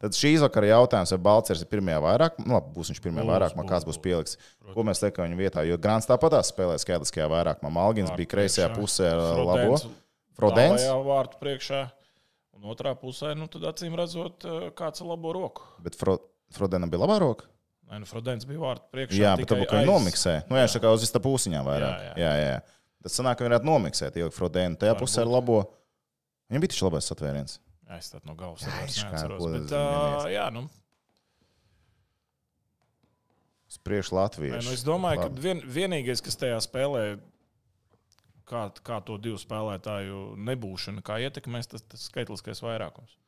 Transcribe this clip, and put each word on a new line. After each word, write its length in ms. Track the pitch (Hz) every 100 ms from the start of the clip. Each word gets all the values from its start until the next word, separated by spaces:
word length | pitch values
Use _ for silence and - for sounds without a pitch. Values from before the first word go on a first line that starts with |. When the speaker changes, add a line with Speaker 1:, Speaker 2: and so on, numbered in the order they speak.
Speaker 1:
Tad 160 | 107 95
šīs 240 | 147 160
vakara 300 | 143 - 101
jautājums, 400 | 110 123 110 87
vai 60 | 92
Balcers 420 | 92 107 113 87
ir 80 | 82
pirmajā 320 | 107 95 78
vairākumā. 460 | 76 113 160 - 110
Nu, 60 | 117
labi, 160 | 69
būs 160 | 80 76
viņš 140 | 76
pirmajā 220 | - 82 73
Speaker 2:
Būs, 60 |
Speaker 1:
vairākumā, 280 | 90 90 80 -
Speaker 2:
būs, 40 |
Speaker 1:
kāds 140 | 90
būs 140 | 80 80
Speaker 2:
būs. 40 |
Speaker 1:
pieliks. 340 | 95 87 78 -
Speaker 2:
Protams. 340 | - _ -
Speaker 1:
Ko 120 | 98 110
mēs 140 | 95
liekam 240 | 104 95 87
viņa 80 | 87
vietā? 300 | 95 - 80
Jo 80 | 85
Grants 320 | 98 110 -
tāpatās 400 | 127 160 151 95
spēlē 300 | - 90 80
skaitliskajā 480 | - 87 71 - 76
vairākumā. 420 | 80 85 76 71
Malgins 380 | 82 98 110 92
Speaker 2:
Vārtu 80 | 90
Speaker 1:
bija 160 | 85
kreisajā 380 | 98 101 - 87
Speaker 2:
priekšā. 80 | -
Speaker 1:
pusē 320 | 104 - 90
ar 80 | 82
Speaker 2:
Frodens 640 | 82 82 85 90 104 143
Speaker 1:
labo. 100 | - - _ _ _ -
Frodens? 420 | 107 104 139 202
Speaker 2:
tālajā 240 | 131 131
vārtu 320 | 139 139 123 -
priekšā. 380 | 143 135 - 143 135 - _ _ _ _ _ _
Un 80 | 104
otrā 240 | 113 143 127
pusē, 400 | 127 127 147 151
nu, 80 | 156
tad 140 | 160 156
acīm 180 | 160 170
redzot, 480 | 165 170 170 175 180 185
uh, 220 | 165 175
kāds 280 | - 165 151
ar 80 | 180
labo 200 | 170 165 175
roku. 260 | 185 - - -
Speaker 1:
Bet 80 | 85 -
Fro-, 200 | - 92 - _ _
Frodena 380 | - 98 90 87
bija 160 | 85
labā 160 | 135 214
roka? 240 | 165 110 - _ _ _ _
Speaker 2:
Nē, 80 | 104
nu, 80 | 107
Frodens 380 | 113 120 123 127
bija 140 | 147
vārtu 240 | 143 120 _
priekšā 260 | 131 135 98
Speaker 1:
Jā, 120 | 104
bet 140 | 95 -
Speaker 2:
tikai 80 | 98
Speaker 1:
varbūt, 100 | 98
ka 40 |
viņi 80 | 107
Speaker 2:
aiz- 80 | 143
Speaker 1:
nomiksē. 440 | 190 101 - 92 78 -
Nu, 80 |
jā, 80 | 131
Speaker 2:
Jā. 120 | 120 120
Speaker 1:
tā 40 |
kā 80 | 113
uz 60 | 110
vista 160 | 113 120
pusiņā 440 | 117 131 98 78 67
vairāk. 300 | 71 69 90
Speaker 2:
Jā, 80 |
jā. 80 | 95 82
Speaker 1:
Jā, 140 | 82 73
jā. 220 | 73 64 - _ _ _
Tad 80 | 92 -
sanāk, 180 | 127
ka 80 | 120
viņi 80 | 120
varētu 160 | 117 131
nomiksēt, 520 | 156 87 - 69 85
ielikt 160 | 85 -
Frodenu 400 | 90 87 90 82
tajā 140 | 104
Speaker 2:
Varbūt. 80 | -
Speaker 1:
pusē 220 | 131 -
ar 20 | 117
labo. 300 | 123 123 113 98 _ _ _ _ _ _ _ _
Viņam 120 | 123
bija 80 | 185
taču 160 | - 95
labais 220 | 78 73
satvēriens. 460 | - 73 71 69 - _ _ _
Speaker 2:
Jā, 100 | 85
es 140 | -
tādu 180 | - -
no 60 | 80
galvas 240 | 90 82
Speaker 1:
Jā, 140 | - 135
Speaker 2:
vairs 180 | 139
Speaker 1:
es 80 | -
kā 80 | -
Speaker 2:
neatceros, 280 | 80 78 90
Speaker 1:
ko 80 | 85
Speaker 2:
bet, 160 | 80 73
Speaker 1:
zinu, 140 | 147
Speaker 2:
ā, 100 | 143
Speaker 1:
neviens. 400 | 143 147 143 151 196
Speaker 2:
jā, 100 | -
nu. 100 | 117 131 _ _ _ _ _ _ _ _ _ _ _ _ _ _ _ _ _ _ _ _ _ _ _ _ _ _ _ _ _ _
Speaker 1:
Uz 80 | -
priekšu 380 | - 101 92 92
latviešu. 380 | 98 - 73 60
Speaker 2:
Nē, 60 | 85
nu, 80 |
es 80 | 127
domāju, 360 | 123 170 180 151
Speaker 1:
Labi. 140 | 170 131
Speaker 2:
ka 80 |
vien-, 180 | 160 180
vienīgais, 600 | 135 131 190 170 127 120
kas 140 | - 113
tajā 180 | 135 113
spēlē, 400 | - 131 139 135 107 104 - _ _ _ _ _ _ _ _ _ _ _ _
kā, 140 | 120 104 -
kā 160 | - 113 92
to 80 | 107
divu 160 | 113 104
spēlētāju 840 | - 107 110 98 107 104 98 98 98 104
nebūšana, 600 | 107 127 107 95 - 101 -
kā 140 | 107
ietekmēs, 480 | 131 139 - 120 117
tas, 140 | 113 _
tas 220 | - -
skaitliskais 520 | - 120 101 - 113 117
vairākums. 480 | 113 92 - 127 _